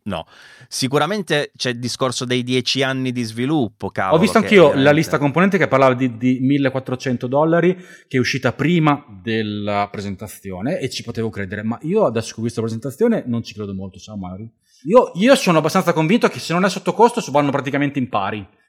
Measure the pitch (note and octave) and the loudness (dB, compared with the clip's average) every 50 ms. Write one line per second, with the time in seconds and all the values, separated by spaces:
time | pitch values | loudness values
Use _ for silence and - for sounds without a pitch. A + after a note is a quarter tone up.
0 | - G#2+ F#2 D#2+ E2 _ - - - - - - - - - - C3 B2 C#3 D3 | -10 -8 -8 -8 -8 _ -18 -20 -20 -20 -20 -20 -18 -12 -6 -4 -2 0 0 0
1 | D3 D#3+ G#3 G#3+ F3+ - D#3+ D3 C3+ - _ - - C3 A#2+ A#2+ B2 A#2 - - | 0 0 -2 -4 -2 -2 -2 -2 -2 -4 _ -6 -4 -4 -4 -4 -6 -6 -4 -2
2 | - B2+ A#2+ - C3 B2 B2 B2+ A#2+ B2 B2+ B2+ B2 - - C3+ C3+ C3 C3 C3 | -2 -2 -2 -4 -4 -2 -2 -2 -2 0 -2 -2 0 -2 -2 -2 -2 -2 -2 -4
3 | C3 B2+ A#2+ B2 A#2+ A2 G#2+ A#2 B2 C3+ D#3+ D#3 A#2+ G2+ - - G2+ F#2+ - - | -4 -4 -4 -4 -6 -6 -4 -4 -2 0 0 0 -2 -2 -4 -8 -10 -8 -4 -2
4 | G2 F#2+ D#3 E3 G#3 - - A3+ G3 G3 A3 F#3+ E3 C#3+ C#3 C#3+ C3+ D3 D3 D#3 | 0 2 2 4 4 4 4 2 4 6 8 8 8 8 6 6 4 4 4 4
5 | D#3 - - B2+ C#3+ C#3+ B2 D#3+ F#3 G3+ F#3 F#3 D3 C3 C3+ C3 C3+ C3 B2+ B2 | 2 0 0 0 0 0 2 2 2 2 2 2 2 2 4 4 6 4 4 2
6 | C3 B2+ A2+ A2 A#2+ B2+ B2+ C3 C3 C3 C#3+ C#3 C#3 C3 C3 C3 A#2 - B2+ B2 | 0 -4 -2 -2 0 0 0 2 2 0 2 2 0 0 -2 -4 -6 -6 -6 -4
7 | - C3+ B2 A#2 C3 B2 C3 C#3+ D#3 E3 E3 E3+ E3+ F3+ F#3 F3+ F3 - - - | -4 -4 -4 -4 -2 -2 0 2 2 2 2 2 2 2 0 -2 -6 -20 -20 -20
8 | _ - - B2+ A#2+ - - C3+ - B2 - - - D3 F3+ E3 D#3 D3+ C#3+ - | _ -4 -2 0 0 0 -2 -2 -2 -2 -2 0 0 2 2 4 4 2 2 0
9 | - - G#2 F#2+ F#2 A#2 A2 A2 G#2+ G#2+ G#2 G#2 G#2 G#2 G2+ G2+ G2+ G2+ - G#2 | -4 -14 -18 -12 -6 -4 -2 -2 -2 -4 -4 -6 -4 -2 -2 -2 -2 -4 -4 -8
10 | G2 G2+ F#2+ - A2+ G2+ - - - G2 F#2 F2+ G2+ C#3 F#3 - C#3 B2+ - - | -8 -8 -8 -10 -12 -14 -14 -14 -14 -12 -10 -8 -6 -6 -4 -4 -6 -8 -8 -10
11 | A#2 A2+ A#2 A#2 A2+ A2 G#2 G2+ G2+ F#2 G2+ G2+ G#2+ A2 A#2 - - D#3 G3 A3 | -12 -10 -6 -6 -6 -6 -6 -8 -8 -8 -8 -6 -6 -6 -6 -6 -4 -2 0 2
12 | G3 C#3 A2 A2+ A2 - - - A2+ A#2 - - A2 A2+ A2+ A2+ A2+ C#3 B2+ - | 2 2 0 -2 -4 -6 -8 -6 -6 -6 -4 -4 -4 -4 -4 -6 -8 -8 -4 0
13 | A3 A#3+ A3 - - B2 A#2 A#2 A2+ - - G#2 G#2 G2+ G2 F#2+ F#2+ F#2+ F#2+ F#2+ | 2 2 2 0 -2 -4 -4 -4 -6 -8 -10 -10 -10 -8 -8 -8 -10 -12 -14 -16
14 | - - G#2+ G2+ F#2 F2+ F2+ F#2+ A2 A#2 _ _ _ _ _ _ - C#3+ G#3+ B3 | -18 -14 -12 -12 -10 -10 -12 -12 -14 -16 _ _ _ _ _ _ -2 4 4 4
15 | - - - E3 G3+ C4 C#4 - - G3 E3 D#3 D3+ D#3 - F#3+ F3 F3 E3 D#3 | 4 4 0 2 4 4 4 4 4 2 2 4 2 2 2 0 2 2 2 2
16 | D#3+ D#3 A3 A#3+ - G3+ - B2 - - E3 F3+ F#3+ F#3+ F#3 F#3+ - F3+ F3 - | 2 2 2 2 2 0 -2 -2 -8 -4 -2 0 0 0 -2 -2 -4 -2 2 4
17 | A3 A3 A3+ A#3 - - C3 C#3+ D3 C#3 C3 C#3 B2 C3+ C3 C#3 C#3+ C#3+ C#3+ C#3 | 4 4 4 2 -4 0 0 2 2 2 0 -2 -2 -2 -2 -2 -2 -2 -2 -4
18 | B2 - - G#2 G2 G2 G#2+ G#2+ G2 - _ _ _ | -4 -2 -2 -2 -2 -4 -6 -8 -10 -14 _ _ _